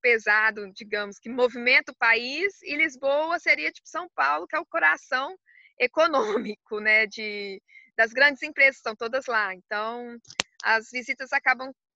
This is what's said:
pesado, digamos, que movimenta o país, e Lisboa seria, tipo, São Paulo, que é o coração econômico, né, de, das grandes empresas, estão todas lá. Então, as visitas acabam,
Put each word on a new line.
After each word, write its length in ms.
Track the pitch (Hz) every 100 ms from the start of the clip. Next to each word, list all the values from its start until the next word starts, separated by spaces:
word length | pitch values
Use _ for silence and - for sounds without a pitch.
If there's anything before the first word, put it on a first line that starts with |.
pesado, 720 | 247 226 - 214 220 214 196
digamos, 480 | 190 214 208 202 202
que 80 | 226
movimenta 640 | 247 247 247 240 277 -
o 40 | 254
país, 640 | 233 226 247 294 392 -
e 140 | - 294
Lisboa 600 | 320 254 277 285 320 339
seria, 320 | 339 294 311
tipo, 180 | - -
São 200 | 320 359
Paulo, 340 | - 277 302 349
que 100 | 311
é 20 |
o 80 | 339
coração 680 | 330 311 320 - 254 285 381 _ _ _ -
econômico, 1040 | 247 320 330 294 427 403 208 208 _ 208
né, 260 | 214 214 220
de, 560 | 220 214 208 202 196 _ - - -
das 160 | 226
grandes 300 | 233 285 269
empresas, 340 | 302 294 269 262
estão 200 | 226 220
todas 300 | - 254 -
lá. 280 | 226 202
Então, 640 | 185 _ 208 220 240 240 240 - - - -
as 240 | 214 220 220
visitas 420 | 247 240 269 262
acabam, 400 | 277 262 247 262 - _